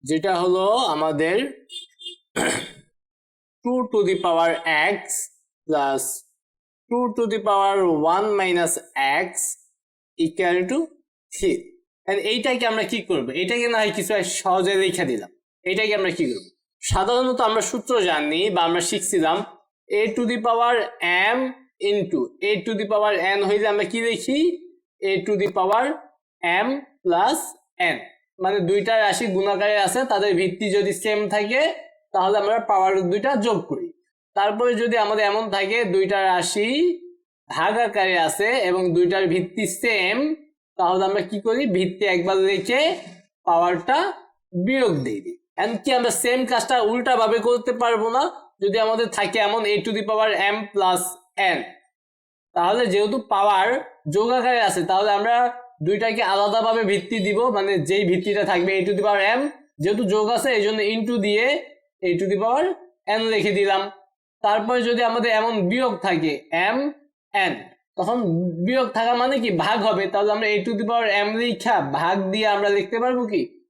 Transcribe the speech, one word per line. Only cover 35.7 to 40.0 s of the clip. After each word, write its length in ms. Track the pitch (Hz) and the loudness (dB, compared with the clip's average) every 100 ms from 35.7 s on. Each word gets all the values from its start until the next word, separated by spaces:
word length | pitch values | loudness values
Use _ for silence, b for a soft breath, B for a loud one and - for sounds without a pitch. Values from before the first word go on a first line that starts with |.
| 226 214 190 | 0 0 2
দুইটা 220 | 190 196 190 | 2 2 2
রাশি 380 | 185 170 208 220 277 349 349 - - _ _ _ - | 2 0 -2 0 2 0 -2 -10 -20 _ _ _ -2
ভাগ 180 | 175 220 233 | 0 0 0
আকারে 300 | 202 190 180 160 | 0 2 2 0
আছে 220 | 156 208 262 190 | 0 0 2 0
এবং 120 | 185 185 170 | 0 2 2
দুইটার 280 | 175 190 185 | 2 2 2
ভিত্তি 320 | 180 180 - 202 - | 0 -2 -4 -4 -2
সেম, 360 | 240 214 | 0 0